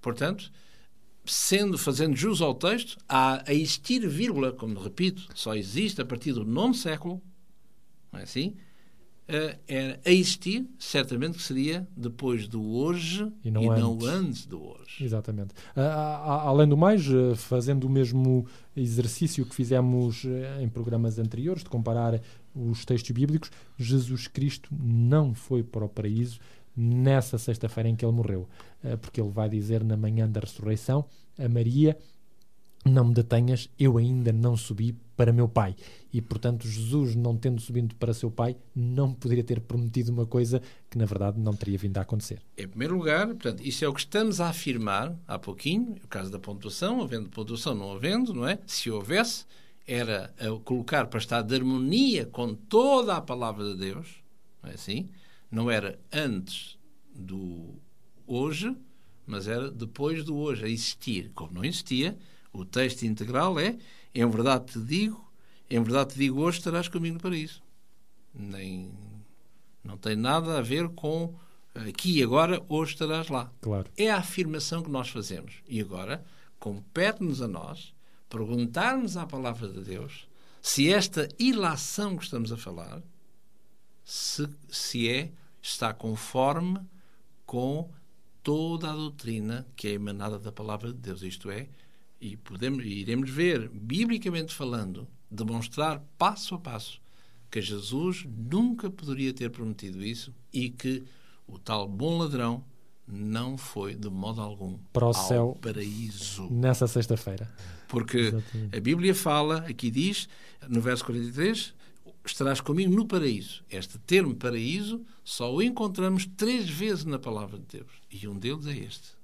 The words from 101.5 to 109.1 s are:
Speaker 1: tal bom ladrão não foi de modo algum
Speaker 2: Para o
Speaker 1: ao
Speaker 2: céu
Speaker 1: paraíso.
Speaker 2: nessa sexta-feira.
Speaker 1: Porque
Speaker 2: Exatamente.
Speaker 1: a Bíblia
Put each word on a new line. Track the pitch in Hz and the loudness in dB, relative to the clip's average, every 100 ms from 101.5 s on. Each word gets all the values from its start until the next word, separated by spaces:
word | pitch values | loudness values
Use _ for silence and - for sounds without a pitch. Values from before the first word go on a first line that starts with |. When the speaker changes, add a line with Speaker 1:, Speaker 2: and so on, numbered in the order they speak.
| 95 | -16
Speaker 1:
tal | - 110 101 | -4 -2 -2
bom | 98 147 165 | -2 0 0
ladrão | 165 135 120 120 139 - - - - | 0 0 0 -2 -6 -20 -20 -20 -12
não | 101 104 110 123 131 | -8 -4 -4 -4 -8
foi | - - 101 | -8 -6 -6
de | 107 104 | -6 -6
modo | 95 101 113 | -6 -4 -4
algum | 104 104 95 92 - | -6 -8 -10 -10 -2
Speaker 2:
Para | - | 2
o | 120 | 4
Speaker 1:
ao | |
Speaker 2:
céu | 113 95 123 117 135 | 4 4 4 2 0
Speaker 1:
paraíso. | 117 104 104 107 113 101 104 101 92 | -6 -6 -6 -6 -8 -8 -10 -8 -2
Speaker 2:
nessa | 120 127 127 120 | 2 4 4 2
sexta-feira. | 120 113 113 - 95 113 - - - - | 2 2 0 -2 -8 -10 -12 -16 -16 -4
Speaker 1:
Porque | 123 113 123 | -4 0 2
Speaker 2:
Exatamente. | 113 110 107 110 107 110 | 2 2 -4 -6 -4 -2
Speaker 1:
a | |
Bíblia | 110 165 185 | 0 4 4